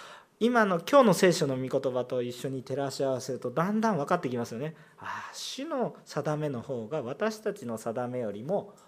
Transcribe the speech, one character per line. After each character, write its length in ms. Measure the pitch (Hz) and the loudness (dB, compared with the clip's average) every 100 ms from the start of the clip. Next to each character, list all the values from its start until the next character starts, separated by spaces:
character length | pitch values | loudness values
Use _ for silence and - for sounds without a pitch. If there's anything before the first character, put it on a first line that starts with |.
| - - - _ | -18 -20 -20 _
今 260 | 226 240 | 2 4
の、 160 | 202 170 | 4 2
今 200 | - 285 | 6 8
日 80 | 233 | 8
の 40 | |
聖 220 | 170 190 | 8 6
書 120 | - 147 | 6 2
の 120 | 131 | 0
御 200 | 131 135 | 0 0
言 140 | 135 | 0
葉 140 | 123 123 | 0 0
と 160 | 127 | -2
一 120 | 123 | -2
緒 140 | 120 139 | -6 -6
に 140 | 131 | -6
照 120 | 120 | -6
ら 160 | 135 139 | -4 -4
し 140 | 135 | -2
合 60 | 139 | -2
わ 100 | 127 | -2
せ 140 | 131 | -4
る 40 | 123 | -6
と、 120 | 127 | -2
だ 200 | 143 180 | 0 0
ん 120 | 214 | 2
だ 80 | 220 | 2
ん 80 | 170 | 0
分 80 | 143 | 2
か 80 | |
っ 60 | 175 | 0
て 80 | 135 | 0
き 80 | 120 | -4
ま 80 | 113 | -4
す 60 | |
よ 80 | 113 | -6
ね。 140 | 151 - - - | -6 -8 -20 -14
あ 320 | - - - | -10 -10 -10
あ、 40 | |
主 320 | - - - 311 | -10 -10 -8 -4
の 280 | 277 180 - - | -2 -2 -4 -6
定 300 | 156 156 151 | -4 -2 0
め 100 | 151 | -2
の 140 | 123 | -4
方 260 | - 123 107 | -4 -6 -4
が 140 | 156 | -4
私 380 | 117 139 214 214 | -4 -2 -2 -2
た 120 | 214 | -6
ち 140 | - 120 | -6 -6
の 100 | 113 | -4
定 320 | 120 117 123 | -4 -4 -4
め 120 | 127 | -4
よ 120 | 110 | -4
り 100 | 101 | -6
も、 300 | 135 196 - - | -2 -2 -4 -14